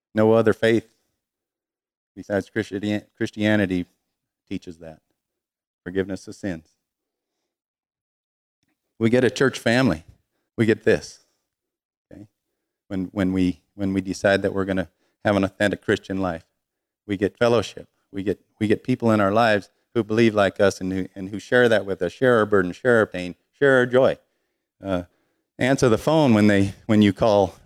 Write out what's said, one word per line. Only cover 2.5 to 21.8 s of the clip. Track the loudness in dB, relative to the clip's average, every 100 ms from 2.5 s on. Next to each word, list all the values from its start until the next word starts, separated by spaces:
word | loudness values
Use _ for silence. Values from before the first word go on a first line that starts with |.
Christian-, | -6 -6 -6 -4 -6 -8 -8
Christianity | -8 -2 0 2 0 -2 -6 _ _ _ _ _ -14
teaches | -12 -12 -20
that. | -20 -20 _ _ _ _ _ _ _ _
Forgiveness | -8 -4 -4 -6 -12
of |
sins. | -12 -10 -10 -14 _ _ _ _ _ _ _ _ _ _ _ _ _ _ _ _ _ _ _ _ _ _ -4
We | 0
get | 2
a | 2
church | 2 -2 -2
family. | 0 2 0 -2 -8 _ _ _ _ -2
We | 0
get | 0
this. | 0 0 -2 -20 _ _ _ _ _ _ _ _ _
Okay? | -20 -20 _ _ _ _ _ -12
When, | -10 -8
when | -4 -2
we, | 0 -2 -4 _ -10
when | -6
we | -4
decide | -6 -2 0 0
that | 0
we're | -4 -4
gonna | -4 -6 _ _ _
have | -2
an | 0
authentic | 0 -2 -2 -2
Christian | -4 -4 -4 -6
life, | -6 -8 -14 _ _ _ _ _ -10
we | -4
get | -4 0
fellowship. | 0 0 -2 -10 -20 _ _
We | -8
get, | -6 -6 _ -4
we | -2
get | -2
people | -2 -2 0
in | 0
our | 2
lives | 2 2 0 -4 _ _
who | -6
believe | -2 2 2
like | 2 0 2
us | 0 0
and | -6
who, | -6 -8
and | -12 -14
who | -14
share | -2 2 2
that | 2